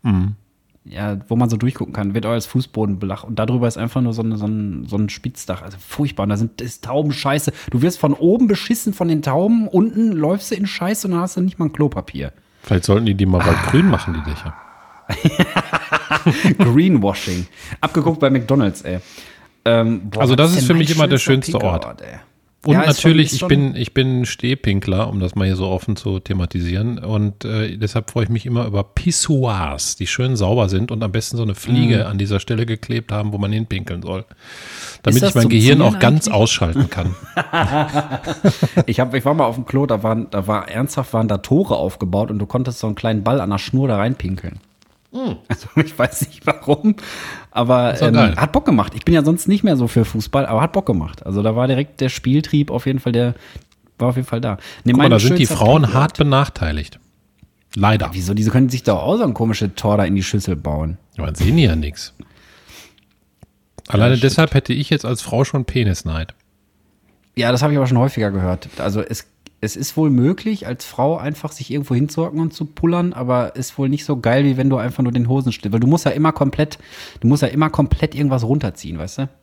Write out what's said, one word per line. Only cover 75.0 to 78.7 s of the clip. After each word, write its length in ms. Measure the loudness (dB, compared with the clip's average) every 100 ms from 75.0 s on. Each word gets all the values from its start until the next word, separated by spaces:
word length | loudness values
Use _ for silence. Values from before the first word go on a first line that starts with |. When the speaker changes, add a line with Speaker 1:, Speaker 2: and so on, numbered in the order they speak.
Speaker 2:
nur 120 | 0
den 160 | 0 0
Hosenstall, 420 | 0 0 -4 -2
weil 80 | 2
du 80 | 4
musst 160 | 4
ja 80 | 2
immer 220 | 0 0
komplett, 440 | 2 -2 0 -2 -4 -20 -20 -20 -2
du 60 | 2
musst 120 | 2
ja 60 | 2
immer 220 | 0 0
komplett 460 | 0 0 0 0 -2
irgendwas 280 | 0 0
runterziehen, 540 | 0 0 -2